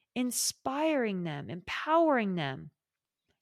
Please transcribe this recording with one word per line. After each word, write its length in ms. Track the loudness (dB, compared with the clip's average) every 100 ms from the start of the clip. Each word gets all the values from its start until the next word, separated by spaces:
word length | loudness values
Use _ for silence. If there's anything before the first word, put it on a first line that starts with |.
| _ -6
inspiring 1080 | -4 -2 -4 -2 -4 0 2 2 0 -2
them, 260 | -4 -6 -8
empowering 840 | -10 -8 -6 2 4 6 4 2 0
them, 360 | -2 -4 -12 _ _ _ _ _ _ _